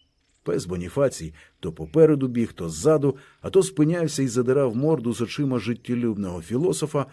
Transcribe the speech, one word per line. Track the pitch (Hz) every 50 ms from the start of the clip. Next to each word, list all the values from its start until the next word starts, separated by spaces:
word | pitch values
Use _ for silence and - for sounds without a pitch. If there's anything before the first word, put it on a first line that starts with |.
| _ _ _ _ _ _ _ _ _
Пес | - 170 - -
Боніфацій | 85 92 87 87 90 - 139 143 123 - - 82 78 - - - _ _ _
то | - 87 82
попереду | - 80 76 - 156 160 156 151 139 135
біг, | 127 120 120 113 - -
то | - 90 82
ззаду, | 80 76 90 151 156 151 139 139 131 - - - _ _
а | - 95
то | - 196 180
спинявся | 180 - - 151 151 175 175 165 151 - - 135
і |
задирав | 127 110 123 120 123 131 143 139 123 107
морду | 120 139 156 160 135 113 120 113
з | 98
очима | 120 104 - - 147 139 127 123
життєлюбного | 95 113 120 110 - - 123 120 117 117 107 101 101 92 87 87
філософа, | 80 90 107 131 165 190 - - 156 139 - 143 127 -